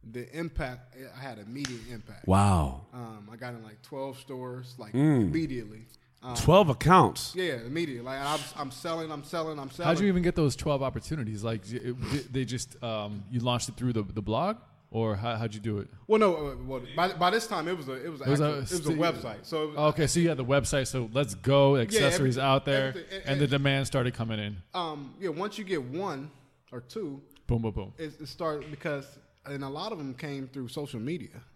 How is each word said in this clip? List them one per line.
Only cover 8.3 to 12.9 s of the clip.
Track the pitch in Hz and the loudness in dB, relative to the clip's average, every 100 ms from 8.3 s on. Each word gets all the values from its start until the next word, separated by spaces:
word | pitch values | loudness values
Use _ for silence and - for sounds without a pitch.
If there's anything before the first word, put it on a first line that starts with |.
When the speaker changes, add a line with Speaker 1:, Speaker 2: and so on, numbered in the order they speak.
| 151 139 - | -2 -4 -8
Speaker 1:
I'm | 143 | -10
selling, | 127 175 165 160 | -8 -6 -4 -6
I'm | 147 | -8
selling, | 139 175 160 151 | -6 -4 -4 -6
I'm | 135 | -10
selling. | - 170 | -2 2
Speaker 3:
How'd | 165 | 4
you | 202 | 4
even | 180 | 4
get | 175 175 | 4 4
those | 151 127 | 2 2
twelve | - 139 | 0 0
opportunities? | 131 107 - 160 110 107 | 0 -4 -6 -4 -4 -4
Like, | 110 113 98 | -4 -4 -6
it, | 120 123 127 127 | -8 -6 -6 -4
they, | 143 | -4
they | 123 131 127 | -2 -4 -2
just, | 123 - - | -4 -8 -8
um, | 117 | -6